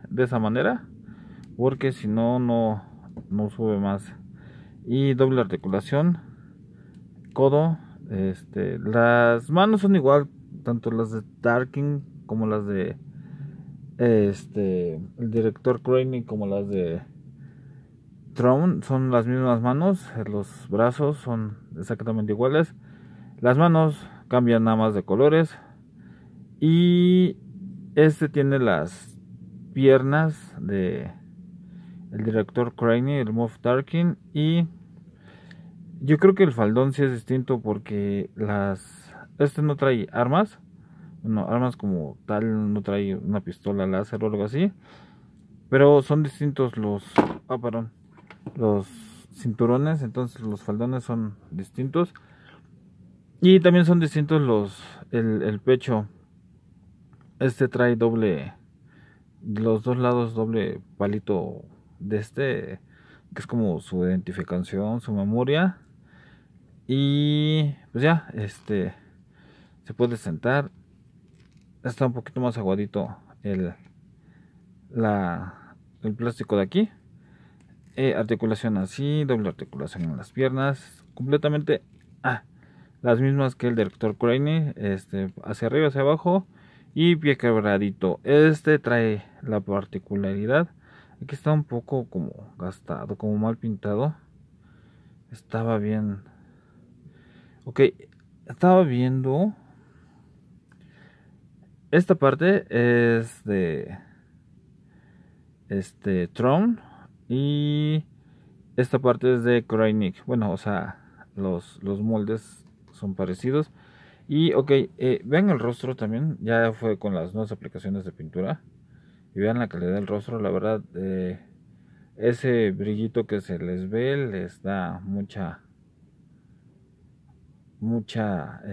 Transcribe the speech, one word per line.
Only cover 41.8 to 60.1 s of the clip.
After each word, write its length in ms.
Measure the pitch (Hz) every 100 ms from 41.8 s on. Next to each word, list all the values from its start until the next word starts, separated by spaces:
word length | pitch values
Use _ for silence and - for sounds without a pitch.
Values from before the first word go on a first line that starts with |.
| 101 90 73 - -
tal, 480 | 104 113 107 104
no 80 | 104
trae 340 | 98 101 98 92
una 260 | 90 101
pistola 440 | 87 - 101 101 95
láser 380 | 95 101 110
o 40 | 110
algo 160 | 107
así. 280 | 104 135 196 - - - - - - - - - -
Pero 320 | 135 143 143
son 220 | 135 151
distintos 540 | 147 - 147 139 127 113
los, 280 | 104 101 - - - - -
ah, 120 | 127
perdón, 300 | 120 113 113 - - - - - - -
los 320 | 110 104 95 - - - -
cinturones, 720 | - 123 107 117 127 151 160
entonces 400 | 120 113 123 -
los 220 | 110 101
faldones 400 | - 107 120 131
son 320 | 120 117 110 104 -
distintos. 640 | 82 95 - 135 160 175 - _ - - - _ - - - - - _ -
Y 200 | 180 190
también 260 | 175 175 170
son 140 | 175
distintos 420 | 156 151 147 156
los, 420 | 135 107 101 - - - -
el, 320 | 120 113 107
el 160 | 107 104
pecho. 480 | - 127 131 110 104 - _ _ _ _ _ _ - - _ - _ -
Este 300 | 135 - 127
trae 280 | 123 123 113
doble, 580 | 117 113 107 78 78 - _ _ - - - _ _ _ 113
los 380 | 104 113 110
dos 140 | 123 123
lados 360 | 123